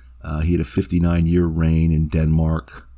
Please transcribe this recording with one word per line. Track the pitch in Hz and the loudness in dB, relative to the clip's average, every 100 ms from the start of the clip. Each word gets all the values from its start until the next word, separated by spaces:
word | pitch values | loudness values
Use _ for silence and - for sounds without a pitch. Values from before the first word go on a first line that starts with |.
| - - | -20 -18
Uh, | 82 78 | -10 -6
he | 82 | -2
had | 87 | -2
a | 80 | -2
fifty-nine | - - 87 85 85 82 | -4 -2 0 2 2 2
year | 87 85 | 2 0
reign | 80 80 80 82 | 0 0 2 2
in | 78 78 | 0 0
Denmark. | 80 78 80 80 80 - - - | 0 0 2 0 -2 -6 -20 -20